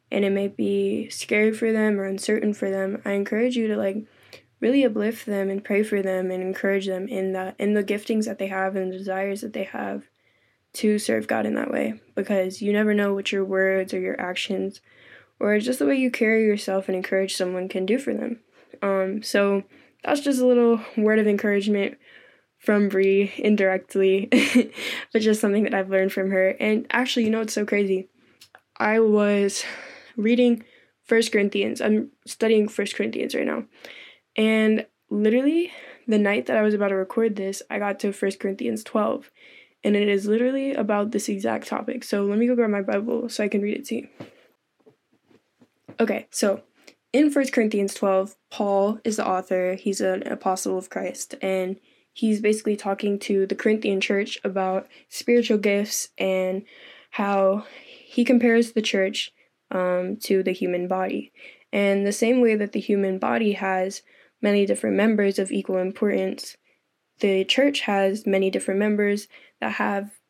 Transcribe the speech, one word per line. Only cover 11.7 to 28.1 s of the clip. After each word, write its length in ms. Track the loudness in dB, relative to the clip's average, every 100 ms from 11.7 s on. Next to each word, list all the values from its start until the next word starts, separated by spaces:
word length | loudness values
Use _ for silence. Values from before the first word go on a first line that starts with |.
way, 260 | -2 -2 -6 _
because 460 | -8 -2 0 -2 -4
you 140 | -2
never 180 | 2 2
know 220 | 2 0
what 180 | -2 -2
your 120 | -2
words 500 | 0 2 2 2 -2
or 60 | -4
your 200 | -4 -4
actions 640 | -6 -6 -4 -4 -4 -8 _ _ -20 -20 _ _
or 180 | 0 0
just 200 | 0 0
the 80 | 0
way 100 | 2
you 140 | 0
carry 340 | 0 2 4
yourself 440 | 2 0 -2 -4 -2
and 80 | -6
encourage 380 | -2 -2 -2
someone 340 | -2 -4 -4 -6
can 180 | -6 -2
do 120 | -2
for 140 | -2
them. 280 | -6 -6 -8 _ _ _ -6
Um, 420 | -2 0 -2 -4
so 420 | -2 0 2 0 -4 -20 _ _
that's 160 | -6 -4
just 200 | -2 2
a 60 | 4
little 340 | 4 4 2 -2 -2
word 220 | 2 2
of 80 | 2
encouragement 720 | 0 0 0 0 0 -2 -6 -20 -20 -20 _ _ _
from 300 | 0 2 2
Brie 440 | 2 4 4 2 0
indirectly, 920 | 0 4 2 0 -2 2 4 2 4
<laughs> 840 | 2 4 2 2 -4 -10 -10 -4
but 100 | 0
just 180 | 2 2
something 240 | 2 2
that 100 | 2
I've 160 | 0 0
learned 220 | 2 2
from 180 | 0 0
her. 200 | 2 2 2
And 260 | 0 0 0
actually, 340 | -2 0 0
you 60 | 0
know, 100 | 0
it's 140 | -2
so 100 | -4
crazy. 440 | -2 0 0 -2 -4